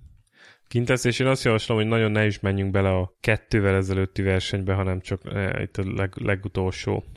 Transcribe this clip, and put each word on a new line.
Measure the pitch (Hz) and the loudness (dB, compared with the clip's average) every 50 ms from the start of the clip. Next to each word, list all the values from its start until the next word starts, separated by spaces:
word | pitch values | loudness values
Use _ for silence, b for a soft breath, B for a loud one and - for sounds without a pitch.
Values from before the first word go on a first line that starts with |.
| - - - - _ B B B B B B B B _ | -20 -20 -20 -20 _ B B B B B B B B _
Kint | - 120 120 120 | -4 -2 0 0
lesz, | 127 123 - | 0 2 2
és | 127 113 - | 0 0 2
én | 127 | 2
azt | 131 135 131 - | 2 2 2 2
javaslom, | 123 110 110 - - 117 107 | 2 2 2 2 0 0 0
hogy | 107 | 2
nagyon | 110 113 113 113 107 | 2 2 2 2 2
ne | 104 107 107 | 2 2 2
is | 107 98 - | 2 0 0
menjünk | - 98 98 98 95 98 | -2 -2 0 0 0 0
bele | 95 98 98 95 | 2 2 2 4
a | 95 92 90 - - _ | 2 2 0 -2 -6 _
kettővel | - - 110 - - _ - 110 98 98 95 | 0 0 0 0 0 _ 0 2 4 4 4
ezelőtti | 95 95 92 95 95 95 95 - - 95 | 2 2 0 0 0 -2 -2 -2 -2 0
versenybe, | 95 95 95 - - - 101 92 98 95 | 0 0 0 0 -2 -4 -4 -2 -2 0
hanem | 98 95 95 92 92 | 0 0 -2 -2 -4
csak, | - - 101 92 - | -4 -6 -8 -8 -6
eh, | - 101 101 98 95 92 - 101 | -6 -6 -4 -2 -2 -2 -4 -6
itt | 98 - | -6 -4
a | - 95 95 - | -4 -4 -4 -2
leg-, | 95 98 95 - | -2 -4 -4 -4
legutolsó | - - 104 101 95 98 95 - 95 92 92 92 - - 101 101 101 - - - | -4 -2 -2 -2 -2 -4 -4 -2 -2 -2 -2 -2 -4 -4 -4 -4 -4 -4 -8 -8